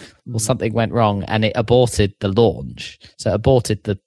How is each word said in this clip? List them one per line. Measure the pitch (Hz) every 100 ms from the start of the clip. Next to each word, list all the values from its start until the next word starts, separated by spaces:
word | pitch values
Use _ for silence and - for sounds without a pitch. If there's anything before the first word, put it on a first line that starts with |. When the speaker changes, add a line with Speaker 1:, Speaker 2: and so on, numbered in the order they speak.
| - _ -
Speaker 1:
or | 113
Speaker 2:
Mm. |
Speaker 1:
something | 110 123 113
went | 110 113
wrong, | 120 107 101 -
and | 110
it | 110
aborted | - 113 120 123 - 101 -
the | 101
launch. | 98 113 - 65 60 - - - -
So | 113
it |
aborted | 101 117 127 - 104
the, | - 95